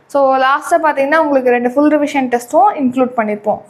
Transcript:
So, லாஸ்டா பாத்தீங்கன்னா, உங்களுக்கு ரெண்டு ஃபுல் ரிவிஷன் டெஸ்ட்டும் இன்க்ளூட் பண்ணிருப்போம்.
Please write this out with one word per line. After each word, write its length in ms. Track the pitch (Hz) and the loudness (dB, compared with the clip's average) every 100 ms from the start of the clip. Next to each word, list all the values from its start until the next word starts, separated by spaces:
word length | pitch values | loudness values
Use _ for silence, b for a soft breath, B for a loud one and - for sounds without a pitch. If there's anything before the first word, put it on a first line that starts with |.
| _ | _
So, 320 | 277 269 269 | 0 2 2
லாஸ்டா 400 | 262 294 - 339 | 0 0 0 0
பாத்தீங்கன்னா, 340 | 320 277 277 320 | 0 -2 0 0
உங்களுக்கு 320 | 302 269 247 | 2 0 2
ரெண்டு 220 | 240 247 | 0 0
ஃபுல் 280 | 254 294 302 | 0 2 2
ரிவிஷன் 300 | 285 277 254 | 0 -2 -2
டெஸ்ட்டும் 360 | 240 - 311 403 320 | -4 -2 2 2 2
இன்க்ளூட் 360 | 254 247 247 240 | -2 0 -2 -2
பண்ணிருப்போம். 420 | 214 208 214 - | -4 -4 -4 -6